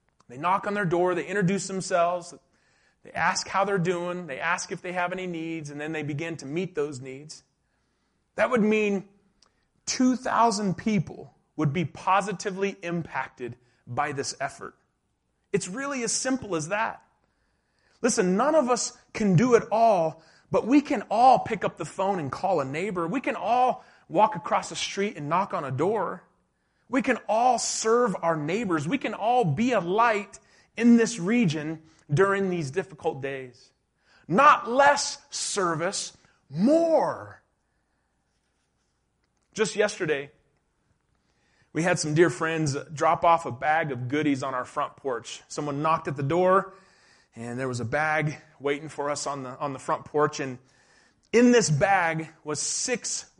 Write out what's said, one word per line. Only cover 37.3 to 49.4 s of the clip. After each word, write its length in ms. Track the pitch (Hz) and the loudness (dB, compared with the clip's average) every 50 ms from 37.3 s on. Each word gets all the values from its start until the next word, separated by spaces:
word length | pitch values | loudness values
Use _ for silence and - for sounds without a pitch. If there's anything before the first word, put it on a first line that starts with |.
| 101 - _ _ _ _ _ _ _ _ _ _ _ _ _ _ _ _ _ _ _ _ _ _ _ _ _ _ _ _ _ _ _ _ _ _ _ _ _ _ _ _ _ _ - | -18 -20 _ _ _ _ _ _ _ _ _ _ _ _ _ _ _ _ _ _ _ _ _ _ _ _ _ _ _ _ _ _ _ _ _ _ _ _ _ _ _ _ _ _ -4
Just 220 | 196 214 - - | -2 -2 0 0
yesterday, 540 | 196 208 208 - - 180 160 147 135 143 139 _ _ _ _ _ _ _ _ _ _ _ _ _ _ _ _ _ _ _ _ _ _ _ _ _ _ _ _ - | 0 0 0 -2 -2 -2 -2 -2 -2 -4 -8 _ _ _ _ _ _ _ _ _ _ _ _ _ _ _ _ _ _ _ _ _ _ _ _ _ _ _ _ -4
we 100 | 151 165 | -2 0
had 160 | 185 175 - | 2 0 0
some 160 | - 151 151 | 0 2 4
dear 140 | 156 175 160 | 4 4 4
friends 480 | - - 165 160 160 160 160 143 131 143 - - 160 | 4 0 -2 -2 0 0 -2 -2 -2 -4 -8 -10 -4
drop 320 | 139 160 160 170 170 - | 0 2 2 2 4 6
off 220 | 170 170 165 - | 6 6 4 2
a 40 | 135 | -2
bag 400 | 120 120 - 151 156 160 165 147 | -8 -4 0 0 0 0 0 -2
of 180 | 131 120 127 120 | -4 -6 -6 -2
goodies 340 | 139 151 151 151 139 127 143 | -2 0 2 2 0 0 -2
on 120 | 135 131 | -4 -4
our 120 | 123 123 | -6 -6
front 280 | - - 147 139 123 - | -6 -4 -4 -4 -4 -6
porch. 460 | - - 135 123 113 - - - - - - | -8 -6 -6 -6 -6 -6 -10 -16 -16 -16 -12
Someone 320 | - 160 147 147 143 143 | -8 -6 -4 -4 -2 -2
knocked 260 | 151 160 160 160 - | 0 0 0 0 -2
at 100 | 180 143 | -4 -6
the 60 | 151 139 | -4 -2
door, 520 | 135 160 175 180 185 185 190 185 - - - - _ _ _ _ _ _ _ _ _ - | 0 2 2 4 4 4 4 2 0 -6 -20 -20 _ _ _ _ _ _ _ _ _ -16
and 240 | 117 117 120 120 127 | -14 -10 -8 -6 -6
there 80 | 135 | -4
was 140 | 127 127 120 | -4 -4 -4
a 40 | 117 | -4
bag 520 | 110 147 147 156 156 151 156 156 156 143 - - _ _ - | -4 -2 -2 0 0 0 0 0 -2 -4 -8 -12 _ _ -6
waiting 280 | 131 143 147 143 156 147 | -4 -4 -4 -4 -6 -10
for 220 | - - 143 143 | -8 -6 -4 -4
us 160 | 147 139 - | -4 -4 -6
on 160 | 147 143 139 | -6 -6 -8